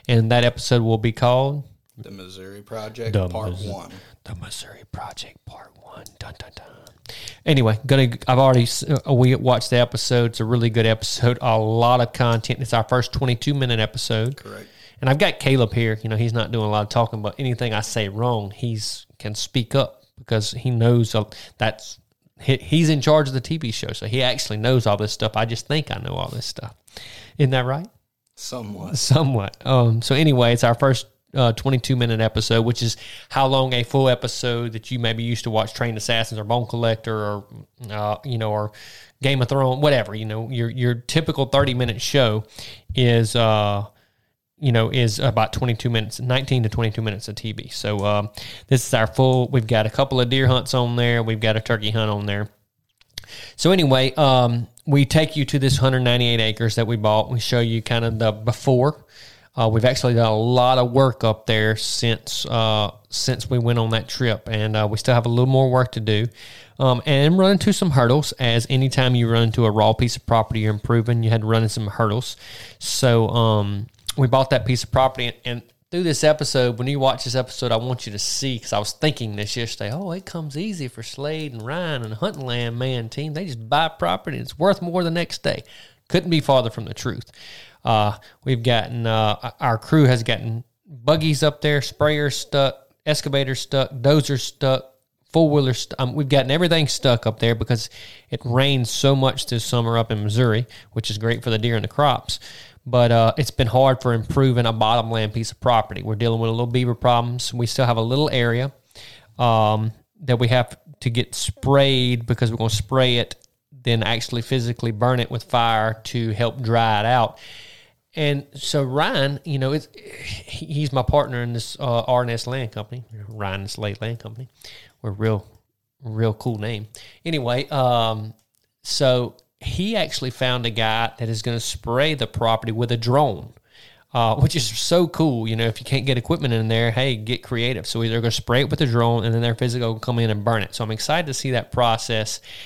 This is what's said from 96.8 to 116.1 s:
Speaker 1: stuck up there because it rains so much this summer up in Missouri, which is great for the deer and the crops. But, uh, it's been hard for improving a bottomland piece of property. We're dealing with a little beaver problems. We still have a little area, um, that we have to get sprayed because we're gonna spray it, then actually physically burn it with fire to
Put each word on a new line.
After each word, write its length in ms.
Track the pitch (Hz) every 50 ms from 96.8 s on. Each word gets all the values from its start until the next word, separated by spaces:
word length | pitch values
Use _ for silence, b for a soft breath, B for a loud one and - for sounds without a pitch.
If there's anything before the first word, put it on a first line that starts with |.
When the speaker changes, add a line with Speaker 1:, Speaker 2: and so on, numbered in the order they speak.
| 156 131
Speaker 1:
stuck 380 | - - - 139 120 117 -
up 120 | 113 110 -
there 160 | - 117 117
because 360 | 113 110 - 123 113 - - B B B B B B B B
it 100 | - - -
rains 460 | 123 113 127 135 139 139 131 120 110
so 240 | - - - 139 139
much 320 | 135 131 131 131 135 -
this 180 | - 123 117 -
summer 340 | - - 120 117 113 117 117
up 120 | 113 -
in 140 | 113 104 107
Missouri, 420 | 107 104 117 127 120 110 113 123 - B B B B B
which 180 | 117 110 -
is 80 | 107 104
great 260 | 110 117 117 113 -
for 60 | 123
the 80 | 113 110
deer 180 | 110 120 117
and 80 | 110 101
the 40 | 95
crops. 520 | - - 147 143 123 - - - - - B B B B B B B B - 127
But, 220 | 120 123 120 117
uh, 240 | 117 117 113 113 -
it's 140 | - 143 -
been 160 | - - 131
hard 340 | 113 120 131 135 135 131 127
for 140 | - 123 117
improving 520 | 113 107 - - 143 135 135 123 120 120
a 60 | 117 113
bottomland 600 | 110 110 110 117 120 110 113 113 113 110 107 107
piece 160 | 123 113 -
of 100 | - -
property. 420 | - 127 120 113 107 - 104 95 95
We're 120 | 107 110
dealing 260 | 101 117 117 113 113
with 80 | 113 113
a 40 | 113
little 140 | 117 120 120
beaver 260 | 117 127 127 123 120
problems. 580 | - - 123 123 120 120 120 123 123 - - -
We 140 | 120 120
still 200 | 117 - - 131
have 100 | 117 120
a 60 | 113 113
little 280 | 117 127 139 151 151
area, 420 | - 127 120 120 117 120 127 139 - _ _ B B B B B B B B B B -
um, 540 | 127 120 113 110 107 107 107 107 110 110 110 - _ _ _ - 180
that 160 | 127 123 117
we 100 | 123 113
have 280 | 127 127 120 - - - _ - 147 -
to 100 | - 127
get 240 | 117 123 117 - -
sprayed 920 | - - - - - - 135 139 139 139 139 135 127 127 123 123 120 117
because 240 | - 123 - 127 113
we're 80 | 113 113
gonna 120 | 113 110
spray 480 | 107 - - - 131 131 127 127 120 120
it, 160 | 113 - - - _ _ _ _ _ _
then 320 | - 135 123 123 117 113 107
actually 400 | 101 117 120 - - - 117 117
physically 480 | - 135 131 117 117 120 - - 117
burn 300 | 110 104 120 123 127 123
it 100 | 117 -
with 140 | 127 113 -
fire 560 | - - 120 117 117 117 110 107 110 110 107 -
to 260 | -